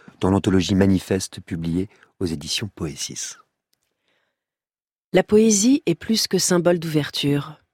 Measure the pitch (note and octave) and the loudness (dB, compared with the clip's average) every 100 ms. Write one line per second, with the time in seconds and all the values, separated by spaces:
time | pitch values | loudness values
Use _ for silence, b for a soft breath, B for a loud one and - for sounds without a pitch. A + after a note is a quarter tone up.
0 | b b F#2 F#2+ G#2 F#2+ E2+ F#2+ G2 F#2 | b b 0 2 2 2 2 2 4 2
1 | - F#2+ - - - E2+ E2 E2 G2 b | 0 -4 -4 -14 -10 -8 -4 -4 -6 b
2 | b - F#2 D#2+ D#2 - G#2 - E2 C#2+ | b -8 -6 -6 -8 -8 -8 -10 -10 -8
3 | - - - - _ _ _ _ _ _ | -12 -10 -12 -14 _ _ _ _ _ _
4 | _ _ _ _ _ _ _ _ _ _ | _ _ _ _ _ _ _ _ _ _
5 | _ F#3 - G#3+ A3 G3+ A#3 C#4+ - D#3+ | _ 0 4 4 6 4 4 2 0 -4
6 | - A3 - F#3 - F3 E3+ F3 E3 D3+ | -2 -2 0 -2 0 2 2 0 0 -2
7 | C#3+ - C#3+ C#3+ C#3+ - _ | -4 -4 -2 -2 -4 -16 _